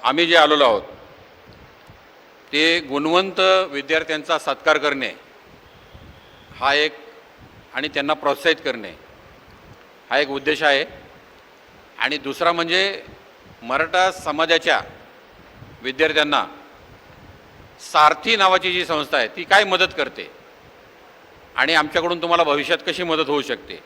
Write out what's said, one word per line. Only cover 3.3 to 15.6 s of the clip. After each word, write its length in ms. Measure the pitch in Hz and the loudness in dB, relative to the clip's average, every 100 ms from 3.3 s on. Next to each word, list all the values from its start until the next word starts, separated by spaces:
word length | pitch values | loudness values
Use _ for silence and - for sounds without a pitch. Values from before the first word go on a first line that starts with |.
| 180 190 190 185 | 0 2 2 0
विद्यार्थ्यांचा 680 | 143 135 160 160 156 143 - | -6 -2 -2 -2 -8 -2 -4
सत्कार 380 | - 135 160 151 | -2 -2 0 2
करणे 340 | 147 139 113 82 - - - - - - - - - - - - - - | 0 -2 -6 -10 -20 -20 -20 -20 -20 -20 -20 -20 -20 -20 -20 -20 -20 -4
हा 140 | 131 | 0
एक, 220 | 143 151 - - - - - - - - | 2 0 -4 -20 -20 -20 -20 -20 -20 -12
आणि 140 | 127 147 | -8 -6
त्यांना 260 | 143 143 | -6 -4
प्रोत्साहित 420 | 151 143 135 170 156 143 | -2 -2 0 0 -2 -4
करणे 260 | 120 98 78 - - - - - - - - - - - | -8 -10 -18 -20 -20 -20 -20 -20 -20 -20 -20 -20 -20 -4
हा 100 | 131 | -2
एक 100 | 143 | -2
उद्देश 340 | 139 135 151 | -4 -4 0
आहे. 220 | 156 139 160 - - - - - - - - - - - | 2 0 -2 -12 -20 -20 -20 -20 -20 -20 -20 -20 -20 -4
आणि 180 | 123 147 | -4 -4
दुसरा 340 | 135 127 170 | -6 0 0
म्हणजे 520 | 170 170 180 196 196 - - - - - - | 0 0 0 0 -6 -16 -20 -20 -20 -20 -20
मराठा 500 | 117 135 165 180 185 | -6 -2 0 2 0
समाजाच्या 680 | 175 165 147 165 165 165 123 - - - - - - - - | -2 -6 -2 2 2 2 0 -2 -18 -20 -20 -20 -20 -20 -20